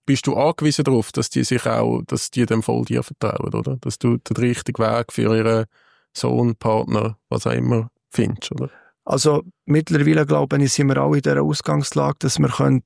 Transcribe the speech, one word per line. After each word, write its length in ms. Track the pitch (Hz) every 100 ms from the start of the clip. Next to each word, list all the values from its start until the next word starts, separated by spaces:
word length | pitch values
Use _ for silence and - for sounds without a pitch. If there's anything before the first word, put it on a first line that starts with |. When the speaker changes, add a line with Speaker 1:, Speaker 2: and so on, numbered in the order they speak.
| -
Speaker 1:
bist 220 | 135 -
du 80 | 127
angewiesen 480 | 147 - 151 143
darauf, 280 | 147 127 -
dass 200 | - 123
die 120 | 131
sich 220 | 123 127 120
auch, 380 | 117 117 120 113
dass 240 | 131 -
die 160 | 123 117
dem 160 | 113
voll 240 | 110 120 117
dir 160 | 120
vertrauen, 500 | 117 - 110 - -
oder? 260 | 110 113 131
Dass 200 | - -
du 200 | 120 117
den 200 | - 110
richtigen 460 | 123 120 - -
Weg 280 | 110 117 117
für 240 | - 110 110
ihren 300 | 110 113 110 _ _ _ _ -
Sohn, 400 | 123 123 120 113
Partner, 640 | 113 110 123 110 113 107 _
was 200 | 117 120
auch 40 |
immer, 380 | 120 123 117 113 - _
findest, 400 | - 110 - -
oder? 180 | - 135 - _ _ -
Speaker 2:
Also 360 | 139 151 147 165 _ -
mittlerweile, 600 | 151 156 156 143 156 143
glaube 340 | 147 143 143
ich, 80 | 139
sind 180 | - 139
wir 120 | 135
auch 140 | 143 147
in 60 |
dieser 200 | 143 139
Ausgangslage, 760 | 151 147 - 151 143 147 143 147
dass 180 | 156 -
wir 120 | 143
können, 340 | - 139 131